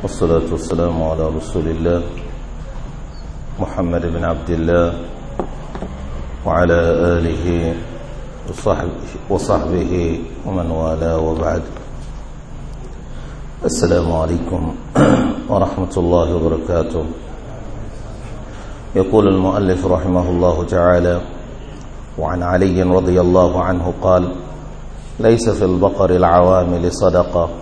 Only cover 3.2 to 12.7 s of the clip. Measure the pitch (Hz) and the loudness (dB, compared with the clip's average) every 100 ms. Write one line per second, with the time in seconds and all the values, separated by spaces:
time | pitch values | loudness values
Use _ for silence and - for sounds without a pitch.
3.2 | - - - - 92 - 87 85 82 80 | -12 -10 -10 -6 -6 -4 -2 0 -2 -2
4.2 | 82 82 78 82 82 87 85 - - - | -2 -4 -2 -2 2 4 4 0 -8 -10
5.2 | - - - - - - - - - - | -10 -8 -8 -8 -10 -10 -10 -10 -8 -8
6.2 | - - 101 82 87 85 82 82 85 85 | -8 -6 0 2 4 4 4 2 4 2
7.2 | 82 76 85 85 82 82 - - - - | 0 -2 0 0 0 -4 -8 -12 -12 -12
8.2 | - - - - 107 92 87 64 - - | -12 -12 -10 -4 0 0 0 -6 -10 -10
9.2 | - 95 - 92 78 90 85 90 85 80 | -2 -2 2 0 2 0 0 0 0 -2
10.2 | 82 - - 95 85 80 80 80 82 82 | -6 -8 -4 -2 -2 0 0 0 0 0
11.2 | 80 78 82 82 - - - - - - | 0 0 0 -2 -4 -12 -12 -12 -10 -12
12.2 | - - - - - | -12 -14 -14 -12 -12